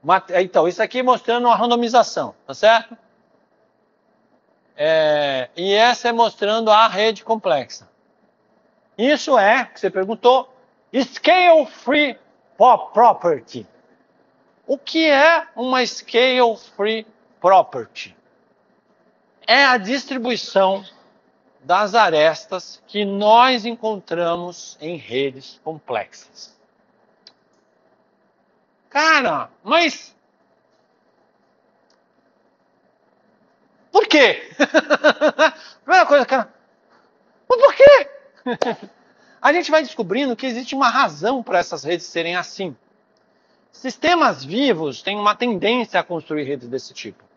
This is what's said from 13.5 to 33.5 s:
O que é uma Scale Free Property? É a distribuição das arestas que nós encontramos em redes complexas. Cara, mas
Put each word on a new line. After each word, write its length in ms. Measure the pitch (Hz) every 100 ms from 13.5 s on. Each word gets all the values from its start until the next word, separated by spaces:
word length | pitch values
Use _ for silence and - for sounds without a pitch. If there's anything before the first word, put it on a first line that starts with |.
| 127 107 _ _ _ _ _ _ _ _ _ -
O 120 | 269
que 320 | - 320 320
é 380 | 277 302 330 - -
uma 300 | 247 254 240
Scale 720 | - - 226 254 247 240 214 - _
Free 300 | 202 220 214 _ _ _
Property? 720 | 175 190 160 131 110 - - 90 _ _ _ _ _ _ _ _ _ _ _ _ -
É 200 | 240 277
a 120 | 254
distribuição 1080 | 190 269 - 262 233 226 - 196 190 196 202 _ _ _ _ _ _ _ 131
das 280 | 180 208 226
arestas 840 | 208 160 156 156 - 185 - - _
que 160 | 202
nós 600 | 202 196 208 226 254 247 214
encontramos 1120 | 233 220 208 - 165 170 170 175 175 - -
em 160 | 151 170
redes 640 | 110 120 143 131 135 - -
complexas. 920 | 156 - 117 101 - - - - _ _ _ _ _ _ _ _ _ _ _ _ _ _ _ _ _ _ _ _ _ _ _ _
Cara, 600 | 277 320 311 240 147 117 _
mas 520 | 190 311 330 - - _ _ _ _ _ _ _ _ _ _ _ _ _ _ _ _ _ _ _ _ _ _ _ _ _ _ _ _ _ _ _ _ _ _